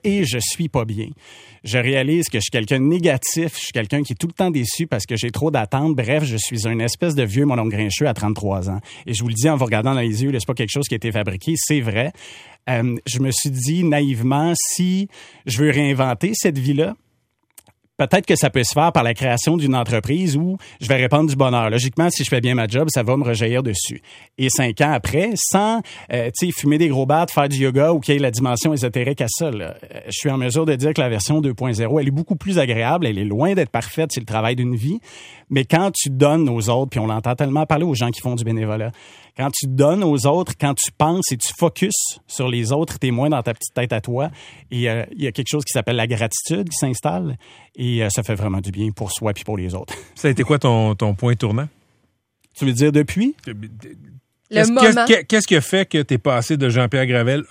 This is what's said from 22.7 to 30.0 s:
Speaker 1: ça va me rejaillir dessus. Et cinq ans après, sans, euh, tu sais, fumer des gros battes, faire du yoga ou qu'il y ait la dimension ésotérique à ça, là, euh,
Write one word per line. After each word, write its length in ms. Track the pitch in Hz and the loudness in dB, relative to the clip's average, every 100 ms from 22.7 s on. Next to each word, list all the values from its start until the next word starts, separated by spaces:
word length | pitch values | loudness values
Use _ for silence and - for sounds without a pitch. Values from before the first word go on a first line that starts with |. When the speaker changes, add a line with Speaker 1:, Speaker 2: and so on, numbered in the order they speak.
| 123 160 | 0 0
Speaker 1:
ça 120 | 131 | 0
va 140 | 110 135 | 0 0
me 80 | |
rejaillir 380 | 120 110 113 123 | 0 0 0 0
dessus. 380 | 131 92 - 62 - - - - | -2 -4 -6 -10 -16 -20 -20 -4
Et 140 | 131 | -2
cinq 300 | - 123 104 | 0 0 2
ans 100 | 147 | 2
après, 380 | 143 - 143 208 | 2 0 -2 0
sans, 460 | 208 - 190 214 226 - - - | -2 0 2 2 0 -4 -14 -8
euh, 180 | 123 120 - | -4 -4 -2
tu 80 | 180 | -4
sais, 60 | |
fumer 240 | - 143 151 | 0 2 2
des 100 | 165 | 2
gros 180 | 135 135 | 2 2
battes, 240 | 156 170 | 2 2
faire 160 | - 143 | 0 0
du 80 | 135 | 0
yoga 360 | 135 131 156 | 0 2 2
ou 80 | 165 | 2
qu'il 140 | 131 | 2
y 20 | 143 | 2
ait 20 | |
la 100 | 135 | 2
dimension 420 | 110 127 123 160 | 0 0 0 0
ésotérique 460 | 147 123 123 123 139 | 0 -2 -2 -2 -2
à 60 | 117 | -4
ça, 220 | - 160 | -2 -4
là, 240 | 107 82 - - | -4 -8 -12 -16
euh, 60 | - | -18